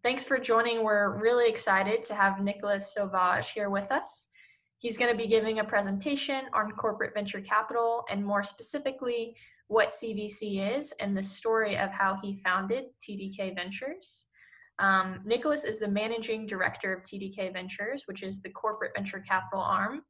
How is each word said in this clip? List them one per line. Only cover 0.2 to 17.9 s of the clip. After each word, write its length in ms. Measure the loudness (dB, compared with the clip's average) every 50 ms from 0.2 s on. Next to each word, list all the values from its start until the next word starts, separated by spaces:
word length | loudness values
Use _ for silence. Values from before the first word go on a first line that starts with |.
| 0
for 120 | 0 0 0
joining. 460 | 2 4 4 4 4 4 2 2 4
We're 340 | 4 4 6 4 4 2 2
really 320 | 4 4 6 6 6 4
excited 540 | 4 2 2 4 4 4 4 4 2 0 0
to 100 | -2 2
have 260 | 4 4 4 4 2
Nicolas 540 | 0 -2 0 -2 0 0 0 0 0 -4 -2
Sauvage 560 | -2 -2 0 2 2 4 4 4 2 0 -2
here 220 | -4 -4 -2 0
with 200 | 0 -2 0 0
us. 360 | -2 -2 -2 -4 -14 -16 -18 _ _ -20 -20 _ _ _ _ _ _ _
He's 180 | -6 -6 0
gonna 200 | 2 4 2 4
be 100 | 2 2
giving 320 | 4 4 4 4 4 0 0
a 60 | 0
presentation 800 | 2 2 2 2 2 -2 -2 0 0 -2 0 0 -2 -2 -4 -4 -2 0
on 160 | 0 0 0 -4
corporate 420 | -2 -2 -2 0 0 -4 -2 -2
venture 260 | -4 -6 -4 -6 -8
capital 640 | -4 0 0 0 2 2 0 0 2 2 2 0 -2 -4
and 120 | -4 -2 0
more 200 | 2 2 2 0
specifically 920 | 0 -6 -12 -12 -6 -6 -4 -4 -4 -4 -2 -4 -2 -2 -2 -4 -6 -10 -18 -20 -20 _ _ _ _
what 220 | 4 4 4 4
C 220 | 0 -6 -6 -4 -4
V 160 | -4 -4 -6
C 300 | -6 -6 -6 -4 -2 0
is 340 | 0 0 0 -2 -4 -6 -8 -6
and 180 | -2 -2 0 0
the 60 | -2
story 560 | -4 -6 -4 0 2 2 2 2 2 0 0
of 100 | -2 -2
how 260 | 0 0 0 0 0 -2
he 140 | -4 -6 -6
founded 540 | -2 0 0 2 2 2 0 -2 -2 -2 -8 _ _
T 140 | -14 -10 -10 -8
D 160 | -8 -8 -6
K 200 | -4 -4 -4 -4
Ventures. 720 | -6 -6 -6 -6 -6 -6 -8 -8 -10 -12 -16 -16 -16 -18 _ _ _ -20 -20 -20 -20 -20 _ _ 2
Um, 440 | 4 4 6 4 4 2 -4 -8 -2
Nicholas 380 | -2 -2 0 2 2 0 2 0
is 160 | -4 -4 -2
the 80 | 0 0
managing 580 | 2 0 0 0 -2 -4 -2 -4 -4 -4 -4
director 480 | -6 -2 0 0 0 0 -2 -2 -2 -2
of 80 | -4
T 160 | -6 -10 -10 -8
D 140 | -8 -8
K 180 | -6 -4 -6 -4
Ventures, 540 | -4 -6 -8 -8 -8 -6 -6 -6